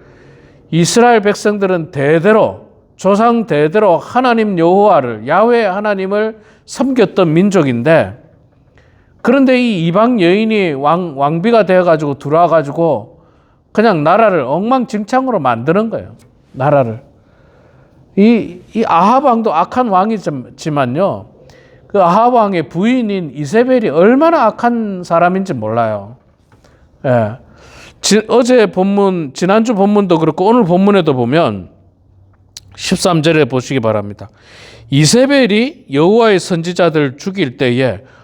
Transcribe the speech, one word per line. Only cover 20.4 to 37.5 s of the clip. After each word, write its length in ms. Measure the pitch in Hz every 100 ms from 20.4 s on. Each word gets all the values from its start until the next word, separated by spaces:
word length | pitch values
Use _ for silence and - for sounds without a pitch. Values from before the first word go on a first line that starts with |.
| 117 - 160 147 127 139 190 107 95 _ - - - - -
그 140 | 202
아합 340 | 170 190 240 247
왕의 340 | 208 180 151
부인인 640 | 165 214 254 220 196 160
이세벨이 560 | 143 143 214 254 254 214
얼마나 560 | 147 196 269 320 330 226
악한 560 | - 240 233 214 185
사람인지 520 | 170 170 175 190 190 131
몰라요. 640 | 107 113 113 104 101 123 _ _ _ _ _ _ _ _
예. 340 | 139 123 104 117 - - - - - _
지-, 240 | - 208 214
어제 380 | 233 247 254 202
본문, 640 | 185 196 202 196 180 147
지난주 400 | - 180 214 226
본문도 460 | 202 196 208 196 202
그렇고 260 | 160 233 185
오늘 180 | 247 175
본문에도 500 | 180 196 202 160 127
보면 540 | 120 151 147 101 85 _ _ _ _ _ _ _ _ - - -
십삼 480 | - 190 190 165
절에 220 | 151 156 131
보시기 340 | 131 120 135
바랍니다. 500 | 110 107 101 101 98 _ _ - - - -
이세벨이 960 | 139 151 233 262 277 240 208 254 339 -
여호와의 480 | 139 170 226 226 185
선지자들 800 | - 170 170 180 175 156 139 127
죽일 400 | 196 190 143